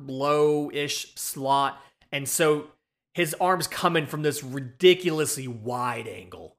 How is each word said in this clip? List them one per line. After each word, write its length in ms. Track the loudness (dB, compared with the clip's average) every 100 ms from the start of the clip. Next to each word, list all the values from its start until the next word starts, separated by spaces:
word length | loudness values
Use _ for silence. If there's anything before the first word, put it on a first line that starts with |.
| -10
low-ish 1080 | -2 2 4 4 2 -2 -4 -4 -6 -8 -10
slot. 640 | -10 -4 2 2 2 -2 -14 _ _
And 160 | -8 -4
so 400 | 2 4 2 -2 _ _ _ _
his 220 | -2 -2 2
arm's 280 | 2 2 -2
coming 380 | -2 0 0 0
from 160 | -2
this 220 | -2 -2
ridiculously 1040 | -6 -10 -10 4 6 6 2 0 -2 -4 -8
wide 600 | -8 -6 -4 -2 -4 -8
angle 500 | -12 -14 -18 -18